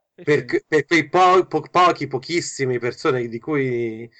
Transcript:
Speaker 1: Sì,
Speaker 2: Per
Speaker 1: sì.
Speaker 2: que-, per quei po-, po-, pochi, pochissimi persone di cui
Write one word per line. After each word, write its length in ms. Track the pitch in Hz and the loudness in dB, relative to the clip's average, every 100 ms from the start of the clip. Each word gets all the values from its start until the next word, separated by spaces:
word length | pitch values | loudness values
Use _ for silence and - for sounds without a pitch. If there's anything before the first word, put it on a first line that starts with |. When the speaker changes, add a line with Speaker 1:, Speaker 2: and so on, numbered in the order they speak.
| _ _ | _ _
Speaker 1:
Sì, 80 | |
Speaker 2:
Per 160 | 170 147 | -2 -2
Speaker 1:
sì. 60 | 120 | 0
Speaker 2:
que-, 180 | 302 - | -6 -2
per 180 | 151 - | -2 2
quei 240 | 165 139 | 0 2
po-, 360 | 180 185 185 175 | 2 4 4 2
po-, 200 | 156 147 | -2 -2
pochi, 340 | 180 180 165 135 | 2 2 2 -4
pochissimi 720 | - - 170 - - 131 123 | -8 -6 -6 -6 -6 -4 -2
persone 480 | 120 - 165 127 120 | -4 -4 -2 -2 -2
di 120 | 117 | -8
cui 680 | - 147 135 120 117 110 120 _ | -4 -2 -2 -2 -4 -6 -14 _